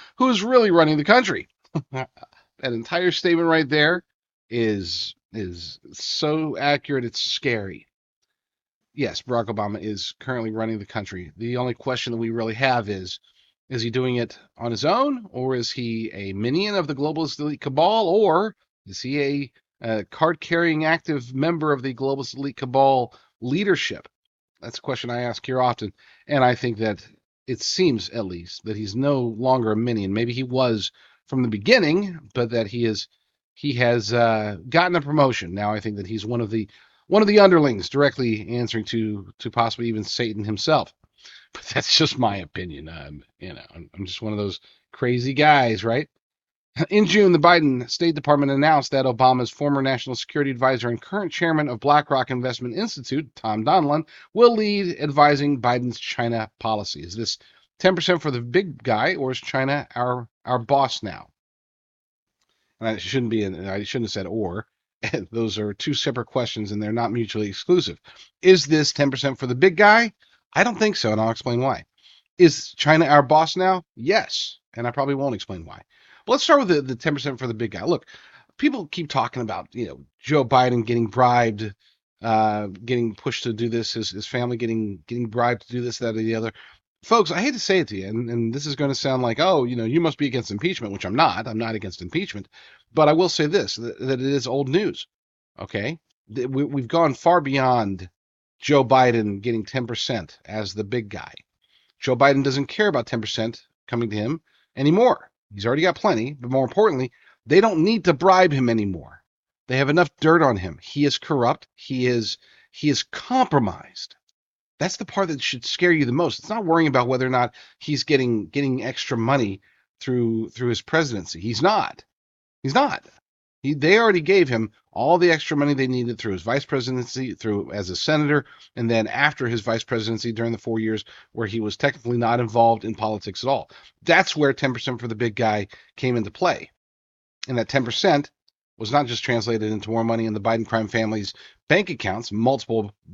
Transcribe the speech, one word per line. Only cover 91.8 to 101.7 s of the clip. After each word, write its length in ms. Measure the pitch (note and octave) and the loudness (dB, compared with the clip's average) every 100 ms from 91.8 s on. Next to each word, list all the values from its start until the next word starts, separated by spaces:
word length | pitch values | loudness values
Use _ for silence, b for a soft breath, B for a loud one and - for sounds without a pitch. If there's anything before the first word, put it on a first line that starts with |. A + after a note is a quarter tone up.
| G2 - | -8 -12
impeachment. 460 | F2 E3 G3 G#2 F#2+ b b b b | -8 -6 -6 -10 -16 b b b b
But 160 | - D3+ | 4 4
I 40 | |
will 140 | D#3 F3+ | 4 2
say 200 | - D3+ | 0 0
this, 280 | F#3 A#2+ - | 0 -2 -6
that, 240 | A#2 - | -10 -8
that 220 | C3 C3 | -4 -2
it 40 | C3 | 0
is 220 | C#3 A#2+ | -2 -2
old 220 | C3 C3+ | -4 0
news, 380 | D#3+ G3+ - - _ _ _ _ - | 0 0 -4 -14 _ _ _ _ -16
okay? 400 | F#2+ G#2+ A2 E3 _ _ _ | -10 -6 -6 -8 _ _ _
Th-, 140 | A2 B2+ | -8 -4
we, 160 | C3+ | -4
we've 240 | C#3+ C#3 A#2+ | -4 -4 -4
gone 280 | E3 D#3+ B2+ | 0 0 2
far 260 | E3 F3 | 2 4
beyond 640 | C#3+ C3+ C3 B2 G#2 F#2 F2+ _ _ _ _ _ | 2 0 2 2 0 -6 -10 _ _ _ _ _
Joe 260 | - C#3 B2+ | 2 2 6
Biden 560 | C3 B2+ A#2 G#2 G2 | 6 6 4 0 -4
getting 240 | A2 A2+ G2 | -4 -4 -4
ten 220 | C3+ A#2 | -6 -6
percent 520 | A#2 - A#2 D#2+ - - | -6 -4 -6 -8 -16 -12
as 280 | G#2+ G2+ | -8 -8
the 120 | G2 G2+ | -8 -6
big 240 | B2 G#2+ | -6 -8
guy. 240 | F2+ - - _ _ _ | -12 -16 -20 _ _ _